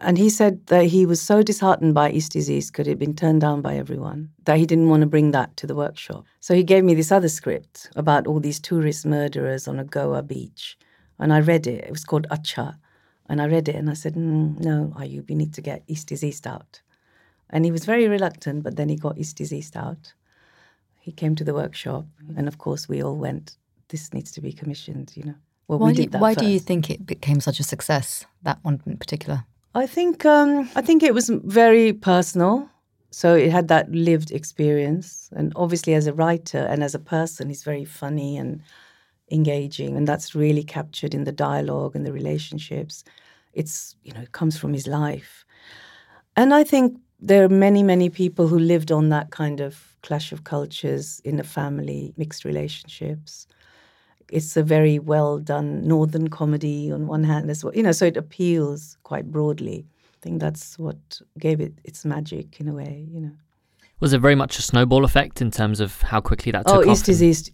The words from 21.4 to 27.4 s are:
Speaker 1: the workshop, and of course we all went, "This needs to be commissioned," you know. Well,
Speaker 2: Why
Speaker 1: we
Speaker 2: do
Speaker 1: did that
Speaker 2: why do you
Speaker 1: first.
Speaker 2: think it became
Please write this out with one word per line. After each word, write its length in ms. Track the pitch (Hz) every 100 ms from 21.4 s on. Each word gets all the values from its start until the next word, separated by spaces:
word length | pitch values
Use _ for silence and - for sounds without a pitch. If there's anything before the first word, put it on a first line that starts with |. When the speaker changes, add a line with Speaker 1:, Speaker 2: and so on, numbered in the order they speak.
Speaker 1:
the 100 | 151
workshop, 520 | 147 147 - 131 135 156 _ 151 151
and 100 | 143
of 100 | -
course 320 | 147 143 -
we 120 | 139
all 120 | 139 147
went, 400 | 135 147 151 - _ _ _
"This 220 | 156 -
needs 180 | 135 147
to 100 | -
be 120 | 147
commissioned," 580 | 151 147 143 - 135 139 147
you 80 |
know. 120 | 147 143 _ _ -
Well, 120 | 151
Speaker 2:
Why 80 | 156
Speaker 1:
we 40 |
Speaker 2:
do 80 | 151
Speaker 1:
did 80 | -
that 80 | 196
Speaker 2:
why 120 | 220
do 120 | 214 208
you 100 | 190
Speaker 1:
first. 60 | -
Speaker 2:
think 220 | 175 156
it 160 | - 185
became 340 | - 143 143